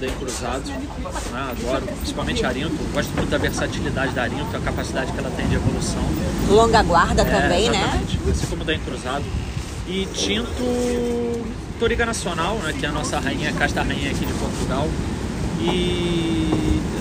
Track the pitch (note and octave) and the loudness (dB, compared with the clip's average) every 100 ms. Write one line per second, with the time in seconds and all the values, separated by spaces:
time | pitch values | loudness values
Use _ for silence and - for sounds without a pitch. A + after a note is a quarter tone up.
0 | C3 C3 C3 A#2 B2 B2+ - - - - | -4 -4 -6 -4 -4 -4 -6 -6 -6 -6
1 | C4 - - - C#3 A#2+ B2+ E3 - - | -6 -6 -6 -6 -6 -4 -2 -2 -2 -4
2 | D3+ C#3 C#3 D3+ C#3 B2+ D#3 D3+ - C#3+ | -4 -2 -2 0 0 0 -2 -2 -2 -2
3 | D3 - - D3 - - D3 - C#3+ C3 | -2 -2 0 0 0 0 -2 -2 -2 0
4 | C3 C3 A#2+ B2+ - C3+ C3+ C3 B2+ C3+ | 0 0 -2 -2 -4 -2 -2 -2 -2 -2
5 | C3 - - - - - - - - - | -2 -2 -4 0 2 2 2 0 0 0
6 | - - - - - G#3 A3+ A3 F#3 E3+ | 0 0 0 0 6 8 8 6 6 6
7 | F#3+ F#3+ F#3 D#3+ C#3+ F3 A#3 G#3 D#3+ C3 | 6 4 4 4 4 4 4 2 2 0
8 | - - - - - E3+ D#3+ D3+ D#3 B2+ | 0 0 0 0 0 -2 -2 -2 -2 -6
9 | B2+ C#3 C3+ - - - - - - F#3 | -4 -4 -2 -4 -4 -4 -6 -6 -4 -4
10 | F#3+ - G3 G#3 A#3+ - B3 B3 B3 A#3+ | -4 -2 -2 0 -2 -2 0 0 0 0
11 | A#3+ A#3+ A#3+ A#3 A3+ - - - A3+ A3+ | 0 0 -2 -2 -4 -8 -8 0 0 2
12 | A#3 A3+ F#3+ E3 E3+ A3 D#3 D3+ D3 D3+ | 0 0 -4 -2 0 0 -2 -2 -2 -2
13 | C#3+ D3+ C#3 C#3+ D3+ - D3 D#3+ D3 C#3 | -2 -2 -2 0 -2 0 0 0 0 0
14 | C#3+ C3 - - - - - C3 D#3 - | -2 -2 -2 -2 -2 -2 -2 0 0 0
15 | - - - - - E3 E3 F3+ F3 F3 | -2 -4 -4 -4 -2 0 0 2 2 2
16 | F3 E3+ E3 E3 E3 D#3+ D4+ - - - | 2 2 2 2 2 2 2 0 0 -2